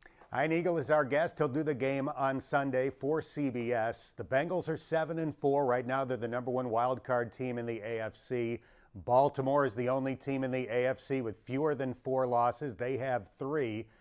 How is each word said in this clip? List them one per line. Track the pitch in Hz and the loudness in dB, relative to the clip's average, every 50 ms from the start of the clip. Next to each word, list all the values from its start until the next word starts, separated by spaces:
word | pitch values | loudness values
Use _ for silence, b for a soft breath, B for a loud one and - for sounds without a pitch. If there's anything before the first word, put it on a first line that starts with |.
| B B B B B B - | B B B B B B -2
Ian | 123 147 160 | 0 2 2
Eagle | 160 170 165 180 170 | 2 2 2 2 0
is | 160 123 123 | 0 2 4
our | 151 151 143 | 4 4 4
guest. | 120 139 147 170 170 - - | 4 2 2 2 0 0 0
He'll | 151 | 0
do | 135 123 151 156 | 0 2 0 0
the | 151 147 | 0 0
game | 113 131 135 139 139 135 151 | 0 0 0 0 0 -2 -2
on | 143 127 135 135 135 131 | -2 0 0 0 0 -2
Sunday | - - 151 139 139 135 127 131 131 135 | -2 0 0 0 2 2 2 2 0 0
for | 127 - 135 143 156 156 | -2 -2 -2 0 0 0
C | - - - 147 143 135 | -2 -4 -4 -4 -2 -2
B | 110 123 117 117 120 | -2 -2 -2 0 0
S. | 113 110 117 113 - - - - | 0 0 -2 -2 -6 -10 -14 -12
The | - 104 | -12 -6
Bengals | 85 127 135 160 175 185 175 139 160 | 0 2 2 2 2 -2 -2 -2 -2
are | 160 | -6
seven | 160 - - 165 160 160 147 165 | -6 -4 -2 0 0 0 0 -2
and | 165 160 151 135 | -2 -2 -4 -2
four | - - 143 139 143 143 | 0 2 2 4 4 4
right | 123 120 127 120 | 4 2 2 2
now. | 123 131 135 135 | 0 0 0 0
They're | 123 127 | -2 -2
the | 107 117 | -2 -2
number | 113 120 123 123 131 | -4 -4 -4 -2 -2
one | 123 127 127 120 | -2 -2 0 0
wild | 110 113 123 127 131 110 - | 0 2 2 2 0 -2 -2
card | - 127 120 120 110 - | 0 0 0 0 -2 -4
team | - 127 127 120 | -6 -6 -4 -4
in | 120 117 | -4 -4
the | 117 113 107 | -4 -6 -6
A | 101 113 117 110 | -6 -4 -4 -4
F | 110 107 - | -4 -6 -8
C. | - - - 127 120 117 117 120 - b b b b b b - | -10 -8 -4 -2 -2 0 -2 -4 -6 b b b b b b -18
Baltimore | 95 82 120 123 131 143 143 - 143 131 135 139 143 139 | -10 0 4 6 6 6 6 2 0 0 2 4 4 4
is | 127 104 | 2 0
the | 120 120 123 | 0 0 2
only | 131 135 131 135 131 | 2 2 0 -2 -4
team | 131 - 143 139 131 135 | -4 -4 -4 -2 -2 -2
in | 127 | 0
the | 131 127 123 | -2 -2 -2
A | 104 117 123 123 | 0 0 2 2
F | 131 131 - | 2 0 -2
C | - - 139 131 120 | -4 -2 -2 -2 -2
with | 110 104 - | -4 -6 -8
fewer | - - 127 139 156 156 147 | -8 -4 -2 0 0 0 0
than | 127 135 127 120 | 0 -2 -4 -6
four | - - 131 131 131 131 | -6 -4 -2 0 0 2
losses. | 123 123 120 120 123 120 - 151 135 104 | 2 2 4 4 2 2 -2 -6 -8 -6
They | - 120 127 139 | -4 -4 -4 -2
have | 113 131 135 123 117 95 - - - | -2 -2 -2 -2 -2 -4 -8 -10 -8
three. | 139 135 151 156 131 113 107 110 110 b b b | -6 -2 0 0 0 0 -2 -4 -6 b b b